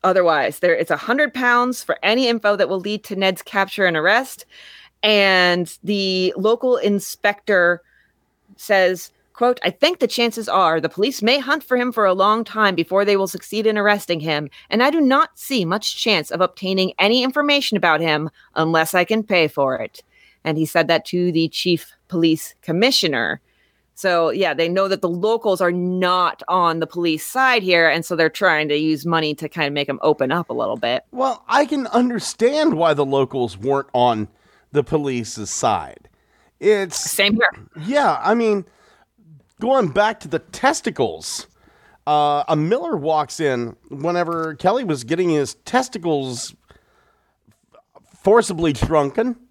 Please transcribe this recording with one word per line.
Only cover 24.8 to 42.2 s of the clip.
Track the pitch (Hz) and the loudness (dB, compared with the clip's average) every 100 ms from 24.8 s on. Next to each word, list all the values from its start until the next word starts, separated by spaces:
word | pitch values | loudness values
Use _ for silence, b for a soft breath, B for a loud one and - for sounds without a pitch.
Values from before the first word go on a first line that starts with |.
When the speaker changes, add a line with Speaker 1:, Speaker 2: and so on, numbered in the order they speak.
| 196 | 0
Speaker 1:
that | 196 | 0
the | 180 | -2
locals | 175 208 226 220 185 | -2 0 0 0 0
are | 180 | 0
not | 180 180 185 180 185 175 - - | 0 -2 0 0 2 0 -4 -2
on | 185 175 165 | 2 2 0
the | 160 | -4
police | 175 170 156 | -2 -2 -2
side | - 254 262 240 | -4 0 2 2
here, | 185 170 165 | 2 4 4
and | 160 | 2
so | 160 165 | -2 0
they're | 160 | 0
trying | - 190 156 151 | 2 0 2 0
to | 147 | 0
use | 156 151 160 | 0 -2 0
money | 165 156 147 | 0 -2 -4
to | 151 | -8
kind | 170 143 | -4 -4
of | |
make | 143 143 | -2 -4
'em | 135 | 0
open | 156 151 - | 0 2 0
up | 165 165 | -2 -4
a | |
little | 120 107 117 | -4 -4 -2
bit. | 117 127 _ | -2 -4 _
Speaker 2:
Well, | 247 262 233 - | -4 -4 -4 0
I | 240 294 | 0 2
can | 294 247 | -2 0
understand | 233 247 233 - - 233 240 247 | 0 0 -2 -8 0 0 2 0
why | 160 165 | 2 2
the | 147 | 2
locals | 139 139 131 135 120 95 | 2 2 0 -2 -4 -4
weren't | 120 139 - | -2 -2 0
on | 123 123 110 101 b b b b | 2 2 2 -4 b b b b
the | 147 | -2
police's | 135 156 143 123 107 - 101 | 0 -2 -2 -4 -6 -10 -10
side. | - 120 95 69 - _ _ _ _ _ _ | -2 0 0 -4 -18 _ _ _ _ _ _
It's | 190 208 190 - - | 2 2 0 -6 -6
Speaker 1:
Same | - 202 | 0 2
here. | 220 233 - - - 170 | 2 0 -2 -20 -12 -2
Speaker 2:
Yeah, | 285 240 151 | 0 2 0
I | 180 | 0
mean, | 233 226 202 - b b b b _ 160 151 _ _ | 0 0 -2 -6 b b b b _ _ -20 _ _
going | 226 269 185 | 0 2 2
back | 147 208 220 | 2 0 -2
to | 151 | -6
the | 151 | -6
testicles, | - - 262 311 226 160 113 80 - - - b b b b b - | -6 -2 0 0 -4 -2 -4 -4 -10 -12 -14 b b b b b 0
uh, | 151 | 2